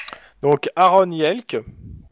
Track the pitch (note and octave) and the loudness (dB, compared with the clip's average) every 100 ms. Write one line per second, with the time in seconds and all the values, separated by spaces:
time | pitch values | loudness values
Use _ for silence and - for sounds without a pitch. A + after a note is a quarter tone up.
0 | - - - _ C#3 D3 - - F#3 F#3+ | -14 -18 -20 _ 0 0 0 2 4 4
1 | F#3 E3 D#3 A#3 - A#2 - - - - | 2 0 -2 -2 -6 -10 -10 -18 -20 -20
2 | - | -20